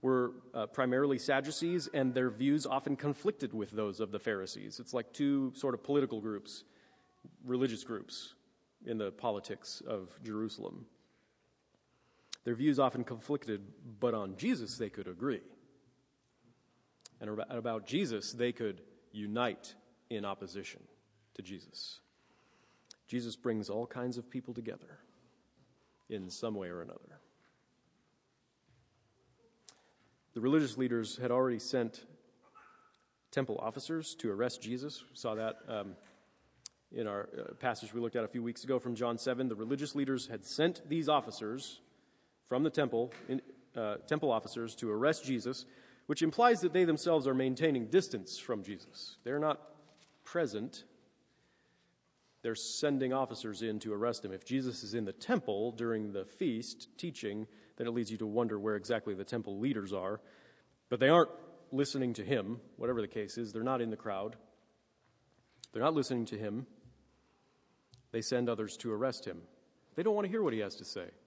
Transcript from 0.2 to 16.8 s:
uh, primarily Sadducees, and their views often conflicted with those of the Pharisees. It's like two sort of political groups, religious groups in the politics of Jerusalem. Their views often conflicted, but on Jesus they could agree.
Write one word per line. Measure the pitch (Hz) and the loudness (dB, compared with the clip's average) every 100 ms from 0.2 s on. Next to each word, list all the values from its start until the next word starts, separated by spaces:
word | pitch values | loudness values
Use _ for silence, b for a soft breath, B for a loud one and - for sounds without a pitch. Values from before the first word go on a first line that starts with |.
| 123 - - | 4 -2 -8
uh, | 123 107 | -4 -4
primarily | - 127 127 143 131 | 2 2 4 4 2
Sadducees, | - 135 139 151 170 180 143 | 2 2 2 0 0 0 0
and | 147 131 | 2 2
their | 123 127 | 4 2
views | 110 135 147 139 | 2 4 4 2
often | 135 139 139 | 0 0 0
conflicted | 147 139 - 214 123 | 0 0 0 0 -4
with | 110 98 | -2 -2
those | 104 107 95 | -2 -2 -2
of | 107 | -2
the | 101 | -2
Pharisees. | 117 101 95 107 104 107 | 0 -2 -2 -8 -10 -12
It's | 120 | -4
like | 127 117 | -4 -4
two | - 143 139 131 127 | 0 2 2 0 -2
sort | 139 | -2
of | 120 | -2
political | - 143 135 110 | 2 2 4 0
groups, | 107 101 - - - b b b b b - - 127 | -4 -6 -8 -16 -16 b b b b b -20 -16 -2
religious | 123 131 110 | 2 2 0
groups | - 110 - - - - _ _ _ _ | -6 -8 -8 -12 -12 -16 _ _ _ _
in | 120 113 | -6 -2
the | 101 | -4
politics | - 120 101 - 104 - - - | -2 -2 -2 -4 -10 -8 -12 -6
of | 107 92 - | -6 -6 -12
Jerusalem. | 113 107 110 - - - - _ b b b b b _ _ _ _ B B B B B | -8 -4 -4 -6 -10 -10 -16 _ b b b b b _ _ _ _ B B B B B
Their | - | -2
views | 117 147 135 | 4 4 6
often | 131 127 | 4 4
conflicted, | 120 117 - 143 - 104 101 - 127 104 | -4 -6 -2 -4 -2 -4 -6 -16 -16 0
but | 123 | 0
on | 113 98 95 | 2 -2 -2
Jesus | 196 214 110 - | 0 0 -2 -6
they | 107 | -6
could | - 98 | -6 -10
agree. | 90 131 113 - - - _ _ _ _ _ _ _ _ _ _ _ | -4 -2 -2 -6 -20 -20 _ _ _ _ _ _ _ _ _ _ _